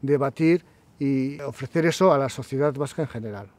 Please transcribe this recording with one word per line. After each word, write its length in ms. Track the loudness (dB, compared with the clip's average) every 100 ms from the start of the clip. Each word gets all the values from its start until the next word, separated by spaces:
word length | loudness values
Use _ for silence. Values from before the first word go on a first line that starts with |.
debatir 600 | 0 0 0 0 2 2 0 _ _ _
y 400 | -2 0 -2 -6
ofrecer 440 | -12 -10 -4 0 0
eso 260 | 4 4
a 60 | 4
la 120 | 2
sociedad 440 | -4 -6 0 0
vasca 280 | 0 -6 -4
en 60 | -6
general. 420 | -6 -10 -12 -16